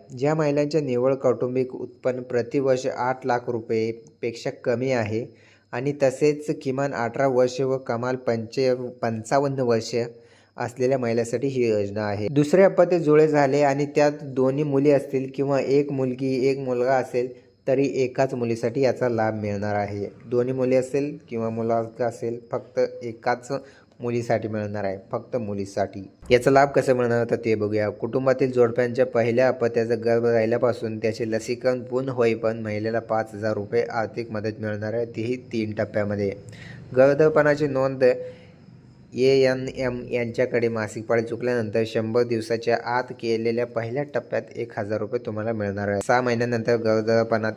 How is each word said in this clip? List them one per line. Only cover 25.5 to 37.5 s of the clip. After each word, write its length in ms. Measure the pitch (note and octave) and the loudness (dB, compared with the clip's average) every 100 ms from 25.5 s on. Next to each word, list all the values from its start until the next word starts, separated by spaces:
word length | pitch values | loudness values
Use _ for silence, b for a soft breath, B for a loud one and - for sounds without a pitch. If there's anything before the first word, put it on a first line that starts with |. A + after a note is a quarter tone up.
| G2+ G2 - G2 G2+ F#2+ - - | -6 -6 -4 -4 -6 -14 -16 4
याचा 200 | B2 C#3 | 4 6
लाभ 180 | C3+ C#3 | 6 6
कसा 260 | C#3 C3 | 4 2
मिळणार 320 | B2 A#2+ A#2 A#2 | 2 2 2 0
तर 60 | A#2 | 0
ते 180 | A#2 | 0
बघूया. 360 | G#2+ G#2 G#2+ G#2 | 0 0 0 -2
कुटुंबातील 640 | - A#2 C3 C3 C3 C3+ | -4 -4 0 2 2 2
जोडप्यांच्या 540 | B2 A#2+ A#2 B2 A#2+ B2+ | 4 4 4 0 0 0
पहिल्या 420 | B2 A2+ A#2 B2+ | 2 2 4 2
अपत्याचा 460 | B2 A#2 A#2 A2+ | 2 0 0 0
गर्भ 320 | A#2 A2 A#2 A#2 | 0 2 2 4
राहिल्यापासून 720 | A#2 A2 A#2 A#2+ A2+ A2+ A2 | 2 2 2 0 0 -6 -4
त्याचे 320 | A2 A2 A2+ | -4 -2 -2
लसीकरण 520 | A2 G#2+ A#2+ C3 B2+ | -4 -4 -4 -2 -2
पूर्ण 260 | G#2+ B2 C3+ | -4 -4 -2
होईपर्यंत 560 | B2 A#2 A2 A2 A#2 | 0 2 2 -2 -2
महिलेला 340 | A2 G#2 A2 A2+ | -4 -4 -2 -4
पाच 360 | A2+ A2 A2 | -2 -4 -4
हजार 180 | G#2 G#2+ | -6 -4
रुपये 300 | G#2+ G2+ A#2 | -4 -2 -2
आर्थिक 480 | - A#2 G#2+ - A#2 | 0 -2 -4 -6 -8
मदत 300 | G#2+ G#2+ G#2+ | -6 -6 -6
मिळणार 320 | G#2+ G#2 G#2+ | -6 -6 -4
आहे, 120 | A2+ | -4
तीही 320 | A#2 A#2 A2+ B2+ | -6 -6 -4 -6
तीन 360 | - A#2 G#2+ | -6 -4 -4
टप्प्यामध्ये. 600 | G#2+ G#2 A2 G2+ G2+ G2+ - - B B B - B2 | -2 -2 -2 -2 -2 -2 -4 -12 B B B -2 4
गर्भधारणेची 720 | C3+ C#3+ D#3 D3+ D3 | 6 6 4 6 4